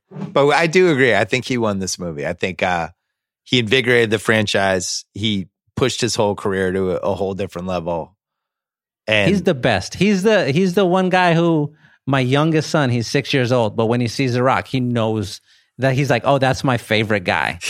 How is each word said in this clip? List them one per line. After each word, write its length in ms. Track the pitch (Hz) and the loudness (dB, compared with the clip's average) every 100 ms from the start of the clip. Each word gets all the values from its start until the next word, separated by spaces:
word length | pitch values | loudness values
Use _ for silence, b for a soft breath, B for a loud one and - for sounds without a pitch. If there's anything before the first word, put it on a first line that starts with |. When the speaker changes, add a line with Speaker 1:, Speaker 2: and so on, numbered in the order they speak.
| _ | _
Speaker 1:
But 380 | - - 147 143 | -14 -2 2 2
I 160 | 147 170 | 2 2
do 240 | 185 180 | 4 4
agree. 240 | 139 131 | 4 4
I 100 | 101 | 2
think 200 | 107 127 | 0 -2
he 120 | - 123 | -2 -2
won 200 | 110 98 | -2 -2
this 200 | 92 - | -6 -6
movie. 280 | 87 73 73 | -8 -6 -8
I 60 | |
think, 300 | 87 98 85 | -4 -6 -2
uh, 260 | 92 87 82 - _ _ _ _ | -2 -2 -4 -12 _ _ _ _
he 140 | - 127 | -2 -2
invigorated 520 | 110 131 120 120 113 | 2 0 2 2 2
the 80 | 107 | 0
franchise. 880 | - 110 104 104 98 95 87 - - | 2 0 2 0 0 0 -4 -10 -12
He 360 | 101 110 101 90 _ _ | -6 -4 -4 -6 _ _
pushed 260 | - 127 - | -4 -4 -2
his 140 | 117 | -4
whole 200 | - 104 98 | 0 -2 -2
career 340 | 107 95 92 | -4 -2 -2
to 200 | 95 92 | -2 -2
a, 40 | 87 | -2
a 160 | 101 | -4
whole 200 | 92 98 | -4 -4
different 320 | 95 98 87 90 | -6 -8 -8 -6
level. 500 | 90 82 85 76 _ _ _ _ _ _ _ _ _ - | -6 -4 -8 -8 _ _ _ _ _ _ _ _ _ -2
And 220 | 107 98 | 2 2
Speaker 2:
He's 140 | 101 | 2
the 120 | 131 | 0
best. 400 | 139 131 98 - | 0 0 0 -2
He's 280 | - 196 190 | -2 0 2
the, 300 | 208 208 135 | 2 2 2
he's 220 | 139 190 | 2 2
the 120 | 180 185 | 2 2
one 220 | 185 185 | 2 2
guy 260 | 185 180 | 2 4
who, 400 | 165 170 160 147 b b b - | 4 4 2 0 b b b -2
my 140 | 135 | 0
youngest 500 | 127 139 160 156 - | 2 2 2 0 0
son, 200 | 160 131 | 0 0
he's 180 | 120 110 | 0 -2
six 260 | 143 - | -4 0
years 160 | 139 120 | 0 2
old, 240 | 127 110 110 | 2 0 0
but 100 | 113 | 0
when 140 | 120 | 0
he 80 | 120 | -2
sees 260 | - 135 | -2 -2
The 80 | 123 | 0
Rock, 240 | 131 107 - | 2 0 -2
he 100 | 131 | -4
knows 600 | 123 120 110 110 98 - b b b - | -2 0 0 -2 -4 -10 b b b -2
that 160 | 131 | 0
he's 160 | 131 135 | 2 2
like, 120 | 120 | 2
"Oh, 140 | 131 139 | 2 2
that's 240 | 131 131 | 2 0
my 140 | 143 120 | 0 -2
favorite 460 | - 107 107 104 | 0 0 2 0
guy." 340 | 87 87 57 85 | 0 0 -2 -4